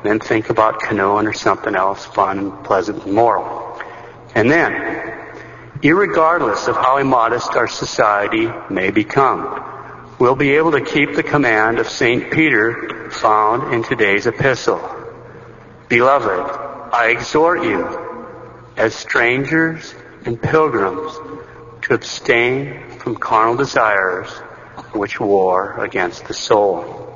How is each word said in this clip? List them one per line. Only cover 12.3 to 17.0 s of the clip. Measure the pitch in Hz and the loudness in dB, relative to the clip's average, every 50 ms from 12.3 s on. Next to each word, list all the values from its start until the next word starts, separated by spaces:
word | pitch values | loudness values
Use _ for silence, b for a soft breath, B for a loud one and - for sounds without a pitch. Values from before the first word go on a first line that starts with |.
Peter | - 151 160 156 131 107 107 113 117 - - - - - - - | 0 2 2 4 4 4 2 2 0 -4 -8 -10 -10 -12 -12 -12
found | - - - 113 107 107 107 107 113 120 139 - 127 | -10 0 2 4 4 4 4 2 2 0 -2 -2 -2
in | 117 113 | -4 -2
today's | - 135 120 110 101 98 101 - 120 | -2 0 2 2 2 2 2 2 0
epistle. | 107 - 143 139 127 - - - 101 82 - - - - - - - - - - - - - - - - - - - - - - | -2 2 0 0 0 2 0 -2 -2 -2 -4 -10 -12 -12 -14 -14 -16 -16 -20 -20 -20 -20 -20 -20 -20 -20 -20 -20 -20 -20 -6 0
"Beloved, | 123 117 123 131 139 143 120 107 95 90 92 - - - - - - - - - - | 2 4 4 4 4 4 2 0 -2 -2 -4 -6 -8 -8 -10 -12 -12 -14 -8 -2 0
I | 120 | 2